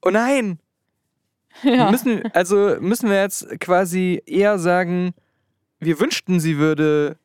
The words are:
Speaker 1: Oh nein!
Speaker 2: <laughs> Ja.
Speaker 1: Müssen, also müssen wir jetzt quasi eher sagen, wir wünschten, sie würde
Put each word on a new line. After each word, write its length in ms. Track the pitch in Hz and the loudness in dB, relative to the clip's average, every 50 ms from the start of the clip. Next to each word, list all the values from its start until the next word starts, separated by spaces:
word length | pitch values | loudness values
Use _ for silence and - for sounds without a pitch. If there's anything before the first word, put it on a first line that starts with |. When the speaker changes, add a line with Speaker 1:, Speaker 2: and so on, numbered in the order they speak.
Speaker 1:
Oh 80 | - 180 | 0 2
nein! 500 | 190 214 233 254 277 269 233 202 175 156 _ | 2 2 2 2 0 0 0 -4 -6 -8 _
Speaker 2:
<laughs> 1000 | _ _ _ _ _ _ _ _ _ _ _ _ _ _ _ _ _ _ - - | _ _ _ _ _ _ _ _ _ _ _ _ _ _ _ _ _ _ -4 0
Ja. 280 | 269 240 254 240 196 | 2 2 4 4 4
Speaker 1:
Müssen, 320 | 208 254 247 254 226 190 - 226 - | 2 2 0 -2 -2 -2 -4 -2 -2
also 420 | 170 185 175 202 202 202 202 165 - | -2 0 2 2 2 2 2 0 0
müssen 280 | - 180 220 240 262 220 | -2 -4 -2 -2 0 0
wir 120 | 196 196 | 0 0
jetzt 360 | 196 196 - - - - - 170 | 0 -2 -4 -10 -12 -12 -14 -12
quasi 600 | - - 185 175 196 175 170 185 185 180 180 - - | -2 0 2 2 2 0 -2 -2 0 0 -2 -4 -6
eher 340 | - 151 180 202 208 208 190 | -4 0 2 2 2 2 0
sagen, 540 | 165 180 175 180 185 170 175 180 180 180 175 _ _ _ _ _ _ _ _ _ _ _ _ _ | 0 0 0 0 0 -2 -2 -2 -4 -4 -6 _ _ _ _ _ _ _ _ _ _ _ _ _
wir 220 | - 160 160 147 | -4 -4 0 0
wünschten, 400 | 202 302 - - - - 185 175 | 0 -2 -2 -6 -4 -2 0 0
sie 160 | 156 160 160 | 0 0 0
würde 580 | 143 147 156 156 147 156 156 151 151 147 143 131 _ _ | 0 0 0 2 2 2 2 2 0 0 -2 -4 _ _